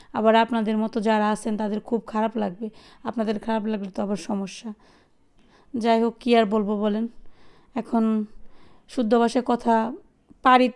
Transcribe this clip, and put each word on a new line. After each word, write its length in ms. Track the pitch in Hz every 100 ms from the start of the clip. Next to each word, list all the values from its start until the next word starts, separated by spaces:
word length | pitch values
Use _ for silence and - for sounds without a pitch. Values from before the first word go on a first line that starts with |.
| -
আবার 220 | - 220 220
আপনাদের 420 | 226 233 214 214
মতো 240 | 220 226
যারা 280 | 214 214 208
আছেন 280 | 208 226 202
তাদের 220 | 160 214
খুব 220 | - 233 -
খারাপ 300 | 220 220 226
লাগবে, 320 | 202 180 226 - - -
আপনাদের 360 | 240 226 214 214
খারাপ 260 | - 220 214
লাগলে 240 | 214 196
তো 100 | 202
আবার 160 | 202 208
সমস্যা। 560 | - 202 190 - 226 208 _ _ _ _ _ _ _ _ _
যাই 280 | 240 226 226
হোক, 120 | 233 233
কী 160 | - 233
আর 100 | 208
বলবো 320 | 220 202 208
বলেন, 300 | 208 214 233 - - - - - _ 240
এখন 500 | 220 226 220 220 208 - - - - - _
শুদ্ধ 300 | - 220 233
ভাষায় 240 | 233 247 240
কথা 480 | 233 233 226 226 339 _ _ _ -
পারি 260 | 262 254 254